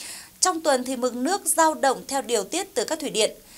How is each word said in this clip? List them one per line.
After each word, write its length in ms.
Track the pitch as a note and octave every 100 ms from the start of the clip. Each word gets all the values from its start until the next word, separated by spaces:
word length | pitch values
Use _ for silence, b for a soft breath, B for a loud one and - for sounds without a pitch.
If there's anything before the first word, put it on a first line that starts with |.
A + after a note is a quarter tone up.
| B B B -
Trong 220 | F#4 E4+
tuần 220 | D#4+ C4
thì 120 | B3 C4
mực 200 | B3 A#3
nước 260 | C4 G4 -
dao 280 | - D#4+
động 300 | D#4 C#4 A#3 -
theo 140 | C4+
điều 220 | B3 A3+
tiết 300 | F#3+ E4 G4
từ 120 | - G#3
các 140 | D#4
thủy 100 | C#4
điện. 220 | F#3 G#3+ - B